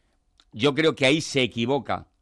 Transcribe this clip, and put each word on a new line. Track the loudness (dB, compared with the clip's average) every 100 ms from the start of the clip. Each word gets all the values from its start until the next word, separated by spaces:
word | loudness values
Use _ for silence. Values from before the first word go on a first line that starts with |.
| _ _ _ _ _
yo | -2 0
creo | 2 0
que | 2 2
ahí | 2
se | 0 -2
equivoca, | -2 -2 -2 -2 -4 -8 -10 _